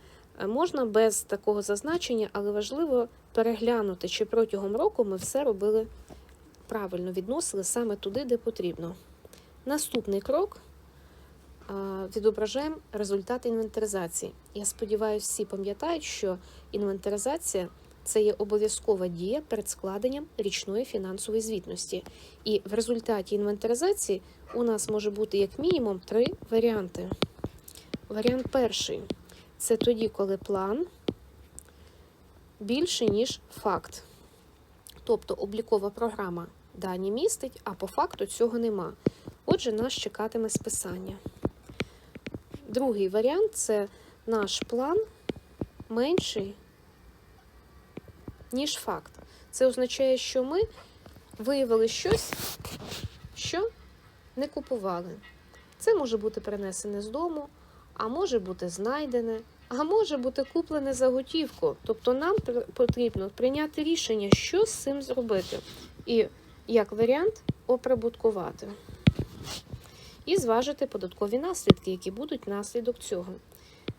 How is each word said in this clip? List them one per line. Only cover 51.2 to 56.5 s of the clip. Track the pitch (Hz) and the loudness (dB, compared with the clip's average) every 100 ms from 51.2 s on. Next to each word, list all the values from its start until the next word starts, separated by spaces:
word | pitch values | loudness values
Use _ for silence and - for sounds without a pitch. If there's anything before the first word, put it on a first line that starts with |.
| - - | -18 -6
виявили | 220 277 240 226 226 | 0 2 4 4 4
щось, | - 370 453 - - - - - - - - - - - - | 2 2 2 2 -6 -6 -8 -10 -12 -10 -10 -10 -12 -18 -10
що | - 339 453 - - - - - - - | -4 -2 -2 -4 -18 -20 -20 -20 -12 -6
не | 294 | -6
купували. | 294 - 240 190 175 175 - - - - - - - | -6 -6 -4 -2 -4 -6 -12 -18 -20 -20 -20 -20 -2
Це | 440 403 | 4 4
може | 254 220 | 4 0
бути | 214 208 | -2 -4
перенесене | 208 | -6